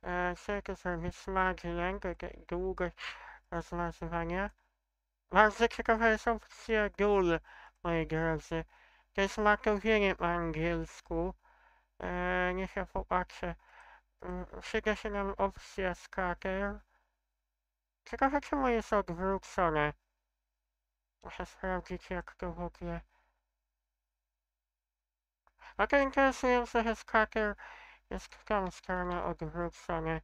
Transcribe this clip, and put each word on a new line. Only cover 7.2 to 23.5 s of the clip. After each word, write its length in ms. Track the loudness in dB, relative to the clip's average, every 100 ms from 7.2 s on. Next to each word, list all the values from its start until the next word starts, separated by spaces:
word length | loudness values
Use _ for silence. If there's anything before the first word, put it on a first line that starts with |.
| 6 2 0 -20 -20 _
moi 240 | -2 0 0
drodzy. 580 | 0 2 0 -2 -6 -6 _ -20 _ _
To 80 | -2
jest 160 | 0 2
matowienie 760 | 4 4 4 0 4 4 4 2
po 120 | 0
angielsku. 1040 | 0 -2 0 0 0 -4 -10 -6 -2 -2 -6 _ _ _ _ _ _
E, 520 | -6 -2 0 0 0
niech 220 | -2 -4 -6
ja 100 | -6
popatrzę. 720 | -6 -2 -2 -2 -6 -8 -8 _ -20 -20 -20 _ _
Mm, 240 | -8 -8 -8 -12
przyda 340 | -6 -4 -2 -2
się 140 | -2
nam 240 | -4 -4 -2
opcja 580 | -2 -2 -14 -6 -4 -4
scatter. 840 | -8 -4 -4 -2 -4 -2 -4 -6 _ _ _ _ _ _ _ _ _ _ _ _ -14
Ciekawe, 360 | 2 2 2
czemu 260 | 0 0 2
jest 260 | 2 2
odwrócone. 1000 | 0 0 -2 0 -2 -4 0 2 4 0 -2 _ _ _ _ _ _ _ _ _ _ _ _
Muszę 220 | -18 -12 -12
sprawdzić, 640 | -8 -4 -4 -4 -10 -6
jak 260 | -8 -8 -8
to 180 | -8
w 60 | -6
ogóle. 420 | -8 -8 -8 -8 -10 _ _ _ _